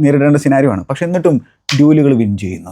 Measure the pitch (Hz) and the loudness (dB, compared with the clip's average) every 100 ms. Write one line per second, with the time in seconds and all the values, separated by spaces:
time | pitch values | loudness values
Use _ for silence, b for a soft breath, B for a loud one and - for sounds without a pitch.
0 | 143 143 143 147 143 135 139 95 - 135 | 0 2 2 0 0 0 0 -2 -6 -6
1 | 175 180 170 135 b b - 139 147 151 | -4 -2 0 -2 b b -6 0 2 4
2 | 143 120 104 98 95 85 87 | 2 0 -2 -4 -8 -10 -14